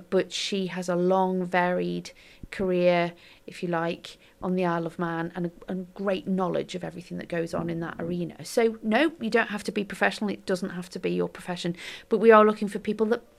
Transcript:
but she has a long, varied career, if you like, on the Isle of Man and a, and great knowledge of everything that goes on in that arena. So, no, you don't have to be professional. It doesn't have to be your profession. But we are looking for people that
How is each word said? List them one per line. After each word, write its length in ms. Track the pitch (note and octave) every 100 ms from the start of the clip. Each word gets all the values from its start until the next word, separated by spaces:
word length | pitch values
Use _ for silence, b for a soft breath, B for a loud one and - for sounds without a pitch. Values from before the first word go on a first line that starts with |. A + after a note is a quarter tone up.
| -
but 240 | F#3+ F3+
she 360 | - - G3 F3+
has 200 | F3 F3+
a 80 | F3
long, 480 | F3+ F#3+ F#3 F#3
varied 680 | F3+ F3+ F3+ F3+ F3 F3 F3 B B B -
career, 640 | - F#3 F3+ F3+ F3 E3+ E3+ B B -
if 160 | -
you 60 | F3
like, 480 | E3+ E3+ - - - b -
on 100 | F#3+
the 100 | F#3
Isle 220 | F3+ E3+ E3
of 120 | E3+
Man 340 | E3+ E3 E3+
and 120 | - E3+
a, 40 | - -
and 260 | F#3 F3+
great 340 | - G3 F#3+ G3+
knowledge 480 | F#3+ F3+ D#3 D3 F3+
of 80 |
everything 320 | E3+ E3+ - F3
that 100 | -
goes 240 | E3+ E3+
on 140 | E3+ E3+
in 120 | E3
that 160 | E3 -
arena. 460 | E3+ F3 E3 -
So, 340 | D#3 - A3+ A3
no, 280 | A3 A3+ D#4+ E4
you 100 | A3
don't 200 | A3+ -
have 140 | G#3
to 80 | -
be 100 | G#3
professional. 480 | G3+ F#3 G3+ - G#3
It 160 | - -
doesn't 240 | F3+ F#3 F3
have 100 | F3+
to 100 | F3+
be 100 | F3
your 180 | F3 F3
profession. 460 | - F3+ F3 F3 E3+ B B -
But 80 | G#3+
we 120 | A3+
are 140 | G#3+
looking 240 | G#3+ G#3+ G#3
for 100 | G#3
people 280 | A3 G#3+ G#3+
that 160 | A#3+ -